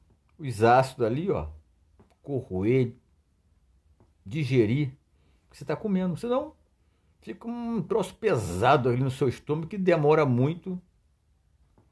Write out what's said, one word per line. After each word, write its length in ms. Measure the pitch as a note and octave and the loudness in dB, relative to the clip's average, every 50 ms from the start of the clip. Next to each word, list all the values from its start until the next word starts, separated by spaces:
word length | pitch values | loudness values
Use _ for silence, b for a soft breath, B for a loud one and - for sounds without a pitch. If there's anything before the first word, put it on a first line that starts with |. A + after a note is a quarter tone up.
| _ _ _ _ _ _ _ - | _ _ _ _ _ _ _ -12
os 260 | D#3+ C3+ A2 G2 A2 | -10 -8 0 2 4
ácidos 420 | A#2 A#2+ C3 C3 C3 - - A#2+ | 6 6 6 4 2 -2 -2 -2
ali, 240 | G#2+ A#2+ C#3+ F3+ G3+ | -2 0 -2 -2 -2
ó, 180 | C#3+ F#2 D#2 D#2 D2+ - _ _ _ _ _ _ _ _ - _ _ _ | -4 -4 -4 -8 -12 -18 _ _ _ _ _ _ _ _ -20 _ _ _
corroer, 720 | _ C#3+ C#3+ B2 - - F2+ F#2 G2 A2 B2+ C3 B2+ A#2 A#2 - _ _ _ _ _ _ _ _ _ _ _ _ _ _ _ _ _ _ _ _ _ _ _ _ _ | _ -8 -8 -6 -6 -6 -6 -2 0 0 2 2 0 -2 -4 -12 _ _ _ _ _ _ _ _ _ _ _ _ _ _ _ _ _ _ _ _ _ _ _ _ _
digerir 640 | G2 G#2+ D#3+ D3+ A#2+ C3+ B2+ A2 G2 B2 C#3+ D3 B2+ - - _ _ _ _ _ _ _ _ _ _ | -10 -6 -6 -4 0 4 4 4 4 2 0 -2 -4 -6 -12 _ _ _ _ _ _ _ _ _ _
o 40 | |
que 60 | - - | -20 -16
você 80 | C#3+ | -8
tá 100 | - D3+ | -8 -6
comendo. 420 | - - G#3+ F#3+ F#3 F#3 F3+ E3 - | -6 -2 -2 0 0 0 -2 -4 -4
Senão, 380 | - A#3+ A#3+ C4+ D4+ D4+ - _ _ _ _ _ _ _ _ _ _ _ _ _ | -4 -2 -2 -2 -2 -4 -10 _ _ _ _ _ _ _ _ _ _ _ _ _
fica 260 | _ - - - - A#3 | _ -16 -16 -12 -10 -10
um 340 | A#3+ A#3+ A#3 A#3 A#3 G#3+ | -10 -8 -6 -4 -4 -4
troço 340 | D#3+ - G3 A3 F#3 - - | -2 -2 -2 -2 -2 -2 -6
pesado 760 | - - G#3 E3+ A#2+ G2+ - F2 F2+ A2 B2 C#3+ D3 A#2 B2+ | -4 0 0 0 2 0 -2 -2 2 4 4 4 4 4 0
ali 120 | A#2+ B2+ | 0 0
no 100 | C#3 C3+ | -2 -4
seu 160 | C3 - D3 B2 | -2 -2 -2 -2
estômago 400 | - - - - D3+ D#3+ E3 D#3+ | -2 -4 -6 -6 -6 -6 -6 -8
que 100 | G#3+ G3+ | -6 -2
demora 480 | F#3 F3+ F3 D#3+ C#3+ D3 D#3 D#3+ D3+ | 2 2 2 4 4 4 4 4 4
muito 560 | C3+ B2 A#2+ B2+ D3 E3+ F3 - F#3+ F3+ F3+ - _ _ _ _ _ _ _ _ _ _ _ _ _ _ _ _ _ _ _ _ _ | 4 2 2 2 0 0 -4 -8 -10 -10 -10 -12 _ _ _ _ _ _ _ _ _ _ _ _ _ _ _ _ _ _ _ _ _